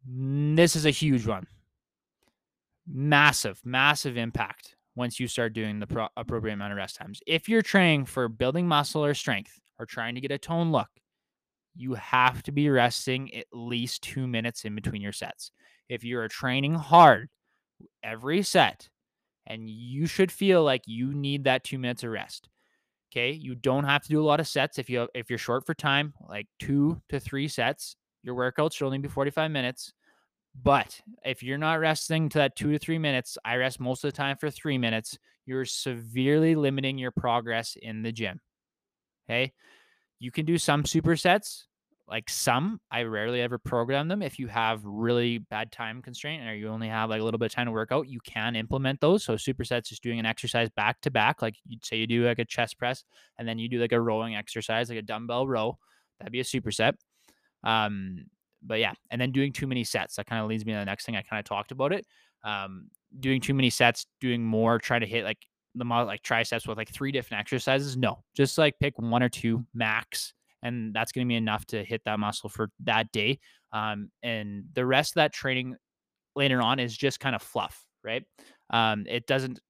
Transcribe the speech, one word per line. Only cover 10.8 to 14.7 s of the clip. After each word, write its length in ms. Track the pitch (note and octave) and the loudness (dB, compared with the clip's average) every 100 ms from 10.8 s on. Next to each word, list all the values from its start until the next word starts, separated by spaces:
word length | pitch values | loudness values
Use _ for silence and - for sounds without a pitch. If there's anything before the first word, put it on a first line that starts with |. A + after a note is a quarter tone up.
| - _ _ _ _ _ _ _ _ | 2 _ _ _ _ _ _ _ _
you 200 | - B2+ | -10 -6
have 500 | A2+ - B2+ B2+ A#2 | -6 0 4 4 2
to 80 | - | -2
be 180 | C#3+ D3 | 0 4
resting 640 | C3 A#2+ - - C3 C3+ | 6 4 2 -2 -4 -6
at 120 | A#2 - | -12 -14
least 520 | A#2+ A#2 A#2+ B2 - | -12 -6 -4 -4 -6
two 240 | - C#3 B2+ | -8 -6 -4
minutes 360 | A#2 A#2 - | -2 -4 -6
in 120 | G#2+ | -8